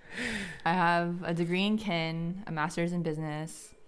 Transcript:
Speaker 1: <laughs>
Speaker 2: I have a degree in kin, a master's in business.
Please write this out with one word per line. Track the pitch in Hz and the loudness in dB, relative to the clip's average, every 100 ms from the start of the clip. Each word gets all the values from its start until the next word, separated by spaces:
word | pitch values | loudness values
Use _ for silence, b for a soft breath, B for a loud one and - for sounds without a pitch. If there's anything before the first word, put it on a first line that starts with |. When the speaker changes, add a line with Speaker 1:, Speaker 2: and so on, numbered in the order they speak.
| - | -12
Speaker 1:
<laughs> | - 247 214 185 - 165 | -6 -4 -4 -6 -2 0
Speaker 2:
I | |
have | 180 170 170 175 175 170 | 4 6 4 2 -2 0
a | |
degree | 170 170 180 202 | 0 2 2 4
in | 214 | 2
kin, | 208 170 160 165 170 185 202 | 0 0 0 -2 -2 -4 -4
a | |
master's | 156 160 170 170 | -2 -2 0 0
in | 175 | 0
business. | 165 151 156 151 160 - - - | 0 -2 -2 -4 -6 -10 -16 -18